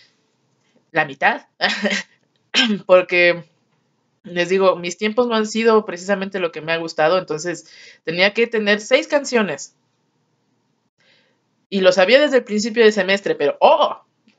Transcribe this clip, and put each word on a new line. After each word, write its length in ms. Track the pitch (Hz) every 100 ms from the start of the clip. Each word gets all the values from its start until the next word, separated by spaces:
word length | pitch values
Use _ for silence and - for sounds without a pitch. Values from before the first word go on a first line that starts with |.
| _ _ _ _ _ _ _ _ _
la 140 | 160 147
mitad 400 | 135 185 269 - -
<laughs> 1300 | 190 - 202 202 - _ _ _ _ 240 247 196 -
porque, 580 | 185 180 180 175 170 - _ _ _ _ _ _ _
les 280 | - 175 170
digo, 260 | 190 190 175
mis 220 | 175 -
tiempos 280 | 214 214 247
no 80 |
han 120 | 220 214
sido 400 | 220 226 220 208
precisamente 540 | 175 185 196 196 190
lo 120 | 170
que 80 | 156
me 120 | 156
ha 40 | 165
gustado, 400 | 165 - 156 185
entonces 520 | 165 156 170 160 - - - -
tenía 300 | - 170 196
que 120 | 214 233
tener 340 | 220 202 208
seis 280 | 208 269 311
canciones. 680 | 294 277 240 190 139 - _ _ _ _ _ _ _ _ _ _ _ _ _ _ _ _ _ _ _ _
Y 100 | 190
lo 120 | 185
sabía 280 | 185 190 262
desde 180 | 302 262
el 60 |
principio 380 | - 208 233 226
del 100 | 214
semestre, 420 | 208 185 202 165
pero, 220 | 156 143 -
oh, 420 | 233 302 - - _ _ _